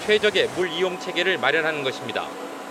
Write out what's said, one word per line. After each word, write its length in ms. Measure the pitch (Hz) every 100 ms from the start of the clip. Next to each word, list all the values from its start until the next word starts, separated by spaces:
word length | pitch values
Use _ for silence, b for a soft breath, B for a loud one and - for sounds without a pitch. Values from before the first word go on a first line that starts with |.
최적의 440 | - 214 208 196 127 143
물 140 | 180
이용 260 | 160 185 180
체계를 400 | 190 170 180 165
마련하는 440 | 123 156 160 151
것입니다. 440 | 135 - 120 101 78 - - - -